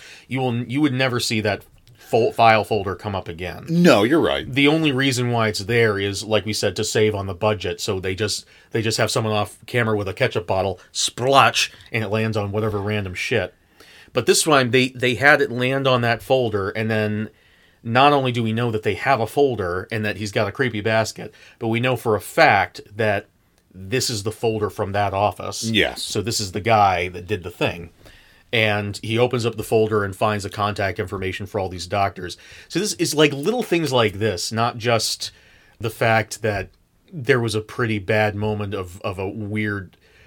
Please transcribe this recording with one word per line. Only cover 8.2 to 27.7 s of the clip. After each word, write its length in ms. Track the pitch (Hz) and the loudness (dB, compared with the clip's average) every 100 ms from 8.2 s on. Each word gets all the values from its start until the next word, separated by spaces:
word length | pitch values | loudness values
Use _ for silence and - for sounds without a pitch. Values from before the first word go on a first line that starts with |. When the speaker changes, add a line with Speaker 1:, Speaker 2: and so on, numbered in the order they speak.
| 104 - - - _ | -4 -4 -10 -20 _
Speaker 1:
they 100 | 117 | -4
just 160 | 110 107 | -2 0
have 120 | 107 | 0
someone 220 | 123 110 | 0 0
off 240 | 107 101 - | -2 -4 -8
camera 320 | - 123 110 107 | -4 -2 0 0
with 120 | 98 | -2
a 60 | |
ketchup 320 | 92 120 110 - | -2 -2 -2 -2
bottle, 320 | 95 95 92 - | 0 0 -4 -8
splotch, 800 | - - - 127 135 117 - - - - | -4 -4 -2 4 6 6 4 -2 -6 -8
and 140 | 117 | -6
it 40 | 104 | -2
lands 280 | 110 110 107 | -2 0 -2
on 160 | 101 | -4
whatever 280 | 107 110 104 | -2 -2 -2
random 340 | 101 107 95 | -2 -2 -4
shit. 400 | 90 - 113 90 - _ _ - - - | -6 -2 0 -2 -8 _ _ -20 -20 -6
But 140 | 127 113 | 0 2
this 160 | 190 | 2
time 300 | 165 143 123 | 4 4 4
they, 160 | 131 127 | 2 2
they 240 | 127 123 | 0 -2
had 260 | 107 139 147 | 4 6 6
it 100 | 139 | 4
land 380 | 120 127 135 135 | 0 -2 0 2
on 140 | 123 | 2
that 200 | 117 117 | 2 0
folder, 460 | - 131 117 104 98 | 0 0 2 0 -2
and 220 | 110 110 | -2 0
then 400 | 110 107 107 107 - _ _ _ _ 117 | 0 0 -2 -6 -12 _ _ _ _ -2
not 280 | 120 143 | 4 4
only 180 | 143 131 | 4 2
do 100 | 120 | 0
we 100 | 110 | 0
know 180 | 110 120 | 0 0
that 120 | 107 | 0
they 120 | 113 | -2
have 260 | 92 135 127 | -2 0 0
a 60 | 113 | 0
folder 600 | 147 143 107 90 90 - | 2 2 2 -2 -4 -4
and 140 | 113 107 | -4 -4
that 100 | 95 | -4
he's 160 | 107 | -4
got 160 | 117 101 | -2 -2
a 40 | |
creepy 280 | - 131 104 | -2 -2 -2
basket, 540 | 107 113 110 - - - - - | 0 0 0 -6 -14 -18 -20 -8
but 100 | 117 | -2
we 120 | 113 | 0
know 160 | 127 120 | 0 0
for 180 | 117 104 | 0 0
a 40 | |
fact 600 | - - 151 104 92 - - 101 | 0 4 6 6 2 -6 -12 -2
that 300 | 107 101 - _ _ _ _ | 0 0 -6 _ _ _ _
this 340 | 92 95 123 - | -18 -6 -4 -2
is 140 | 110 | -4
the 100 | 104 | -6
folder 380 | - 117 110 101 | -4 -2 -2 -2
from 220 | - 98 | -4 -2
that 200 | 101 101 | 0 0
office. 520 | 95 101 - 95 - | 2 0 0 -8 -6
Speaker 2:
Yes. 380 | 113 107 71 - | 0 2 2 0
Speaker 1:
So 200 | - 107 | -6 -4
this 180 | 95 87 | -4 -4
is 120 | 98 | -4
the 100 | - | -4
guy 460 | 98 113 98 87 90 | 2 6 6 4 -2
that 180 | 90 90 | -6 -6
did 160 | 104 | -6
the 80 | 87 | -6
thing. 400 | - 135 | -4 -4